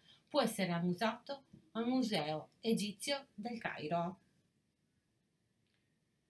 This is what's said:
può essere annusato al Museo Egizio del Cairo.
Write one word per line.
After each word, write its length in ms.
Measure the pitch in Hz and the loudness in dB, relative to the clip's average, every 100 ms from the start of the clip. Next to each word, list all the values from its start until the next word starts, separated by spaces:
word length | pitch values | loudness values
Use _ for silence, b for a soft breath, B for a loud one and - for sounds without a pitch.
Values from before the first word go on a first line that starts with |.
| b b b | b b b
può 100 | 302 | 2
essere 320 | 247 - 175 | 2 2 0
annusato 760 | 170 180 175 226 226 - 277 - - - | 2 2 2 0 0 -6 -10 -12 -20 -10
al 160 | 220 233 | -4 0
Museo 600 | 262 220 190 151 156 - _ | 2 2 0 0 -2 -6 _
Egizio 680 | 226 220 208 - - 277 - | 0 2 0 -4 -4 -4 -6
del 240 | - 226 233 | -10 -8 -6
Cairo. 640 | - - 151 170 170 190 _ _ _ _ _ _ _ _ _ _ _ _ _ _ _ _ _ _ _ _ _ | -6 -6 -2 0 -2 -6 _ _ _ _ _ _ _ _ _ _ _ _ _ _ _ _ _ _ _ _ _